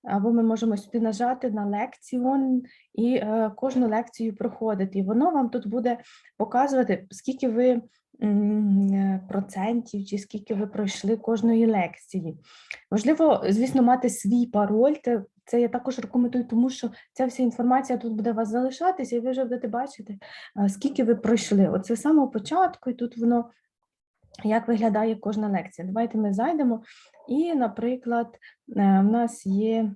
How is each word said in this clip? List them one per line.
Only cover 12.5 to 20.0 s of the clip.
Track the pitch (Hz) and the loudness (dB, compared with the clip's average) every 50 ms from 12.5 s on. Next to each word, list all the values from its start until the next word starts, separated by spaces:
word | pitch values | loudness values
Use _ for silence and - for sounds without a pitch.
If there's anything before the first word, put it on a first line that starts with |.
| - - - _ - - _ _ | -20 -20 -18 _ -18 -18 _ _
Можливо, | - 214 208 247 311 302 330 311 247 - - 185 | -2 0 2 2 4 4 6 4 4 4 2 0
звісно, | 196 220 240 254 262 269 247 | 2 2 2 2 2 4 4
мати | 240 254 254 254 240 | 6 4 4 2 -2
свій | 247 - - 202 233 240 240 | -4 -2 -2 0 2 2 0
пароль, | 240 - 208 208 196 208 220 240 285 302 - _ | 2 0 0 0 2 4 4 4 4 2 0 _
це, | 247 240 220 196 _ _ _ _ | -2 -2 -2 -4 _ _ _ _
це | - - 240 | -2 0 2
я | 240 | 2
також | 226 240 247 247 262 254 262 | 2 -2 -4 -4 -6 -6 -6
рекомендую, | - - - 247 240 240 247 247 240 | -10 -2 0 0 0 2 0 -2 -2
тому | - 226 226 240 262 | 0 2 2 2 2
що | 262 - - 233 - - - _ _ | 0 -4 -8 -8 -8 -10 -20 _ _
ця | - 262 | -4 -4
вся | 254 247 - 254 | -4 0 0 -2
інформація | 240 233 - 233 247 254 269 269 - 247 | 0 0 0 2 4 4 2 2 0 -4
тут | 233 233 233 220 | -4 -4 -6 -6
буде | 214 196 233 | -2 -2 -2
у | 226 | 0
вас | 214 226 208 | -2 -2 -2
залишатися, | 220 240 254 262 262 - 330 370 370 370 262 - 240 | 0 -2 -2 -2 -4 0 0 0 0 0 -4 -4 -4
і | 240 | -4
ви | 226 254 | -2 -2
вже | 254 262 262 | -2 -2 -2
будете | 233 240 254 262 | -4 -4 -6 -6
бачити, | 220 214 233 262 277 - - | -6 -4 -6 -6 -6 -10 -18